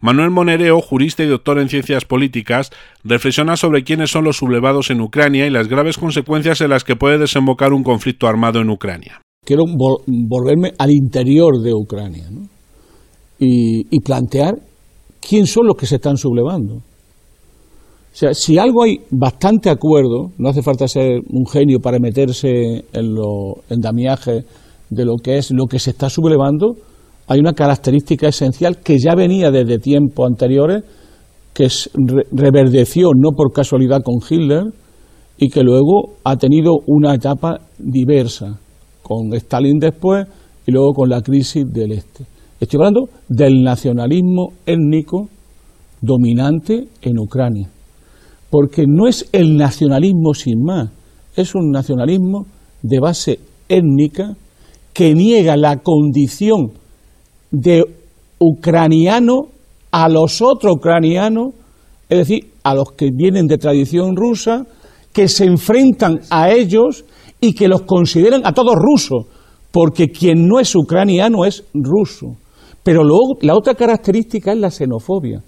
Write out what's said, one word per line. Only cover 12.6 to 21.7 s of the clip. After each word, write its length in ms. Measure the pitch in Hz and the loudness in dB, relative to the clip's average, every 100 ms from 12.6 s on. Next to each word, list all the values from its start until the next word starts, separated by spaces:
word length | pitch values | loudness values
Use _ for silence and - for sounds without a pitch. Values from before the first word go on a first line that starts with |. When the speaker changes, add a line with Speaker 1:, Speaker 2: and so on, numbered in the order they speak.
| _ _ _ _ _ _ _ _ | _ _ _ _ _ _ _ _
Speaker 2:
Y, 480 | 131 123 117 110 110 | 0 2 0 -2 -2
y 100 | 156 | -4
plantear 540 | - 127 123 135 151 240 _ _ _ _ _ _ | -2 -4 -4 -2 -2 -4 _ _ _ _ _ _
quién 260 | - 214 190 | -2 0 2
son 180 | - 233 | 2 2
los 120 | 185 | 0
que 80 | 135 | -2
se 100 | 139 | -2
están 220 | 151 139 | -2 -2
sublevando. 640 | 139 120 123 180 104 113 - _ _ _ _ _ _ _ _ _ _ _ _ | -2 -2 -2 -4 -6 -10 -18 _ _ _ _ _ _ _ _ _ _ _ _
O 100 | - | -4
sea, 140 | 147 | -2
si 240 | 120 - 160 | -2 0 2
algo 240 | 226 233 | 4 2
hay 180 | 233 - - | 2 0 -4
bastante 580 | 135 131 - 185 220 185 | -2 -2 0 0 2 2
acuerdo, 640 | 151 156 156 131 117 180 - | 0 2 2 2 -2 -6 -6
no 100 | 131 | -4
hace 140 | 139 | -2
falta 240 | 139 131 131 | -2 -2 -2
ser 320 | 135 131 123 - | -2 -2 -2 -4
un 160 | 127 127 | -4 -2
genio 340 | 147 147 | 0 2